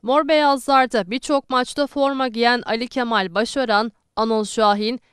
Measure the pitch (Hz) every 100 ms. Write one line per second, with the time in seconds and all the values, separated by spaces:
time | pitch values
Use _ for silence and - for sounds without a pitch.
0 | 214 277 302 311 294 277 - 269 254 233
1 | 180 254 - 285 - 254 247 - 285 -
2 | 277 269 262 226 233 240 - 226 240 269
3 | 240 226 190 180 226 285 254 208 226 -
4 | _ - 220 220 208 - 214 208 214 247
5 | _